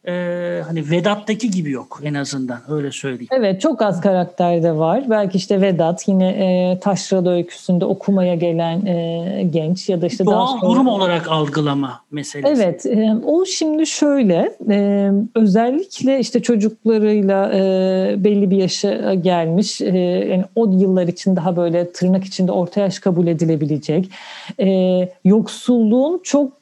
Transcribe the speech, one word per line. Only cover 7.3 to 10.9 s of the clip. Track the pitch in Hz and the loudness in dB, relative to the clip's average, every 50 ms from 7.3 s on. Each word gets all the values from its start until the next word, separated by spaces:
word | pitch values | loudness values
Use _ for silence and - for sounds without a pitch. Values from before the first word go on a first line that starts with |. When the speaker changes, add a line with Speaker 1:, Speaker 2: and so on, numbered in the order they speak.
Speaker 2:
öyküsünde | 180 175 175 175 - - - - 180 175 185 | 0 0 -2 -4 -10 -12 -2 0 0 0 0
okumaya | - 190 185 - - 202 190 180 180 175 | 0 -2 -2 -2 0 0 2 2 0 0
gelen, | 165 175 175 165 165 165 165 165 175 214 | 0 0 0 0 0 -2 -2 -2 -2 -2
e, | 196 175 170 165 165 165 170 170 185 202 202 190 175 | -2 -2 -2 -2 -4 -6 -6 -6 -6 -4 -2 -2 0
genç | 147 165 156 156 180 185 - - | 0 -2 -2 -2 -4 -4 -2 -2
ya | 185 170 | -2 0
da | 175 | -2
işte | 170 - - 190 | -4 -2 0 2
daha | 170 202 | 2 2
Speaker 1:
Doğal | 226 247 | 2 2
Speaker 2:
sonra | 262 262 233 - 220 | 0 -2 0 0 2
Speaker 1:
durum | 233 262 262 | 2 4 4
olarak | 254 | 2